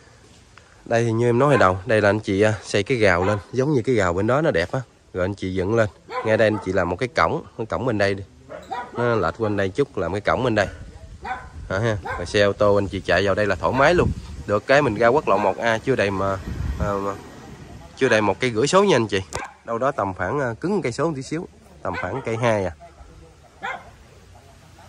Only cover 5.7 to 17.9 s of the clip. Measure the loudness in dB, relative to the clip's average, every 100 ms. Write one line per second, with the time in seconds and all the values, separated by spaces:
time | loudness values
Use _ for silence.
5.7 | 2 0 -2 -12 -6 0 4 4 2 -2
6.7 | -2 0 -2 -2 2 2 0 -8 -10 -6
7.7 | -4 -2 0 0 -2 -8 -18 -18 -18 -12
8.7 | -12 -10 -4 0 0 0 -2 -4 -2 -2
9.7 | -2 -4 -4 -4 -4 0 0 2 0 0
10.7 | -4 -16 -18 -18 -14 -10 -10 -12 -14 -6
11.7 | -2 -2 -2 -6 -8 -4 2 2 2 2
12.7 | 2 0 -4 0 2 2 0 0 0 0
13.7 | 2 4 4 2 -2 -10 -12 -2 -2 2
14.7 | 4 4 2 4 4 2 2 2 0 0
15.7 | 0 0 0 0 0 -2 -2 -6 -6 -6
16.7 | -4 -2 -2 -4 -8 -12 -20 -20 -20 -20
17.7 | -20 -18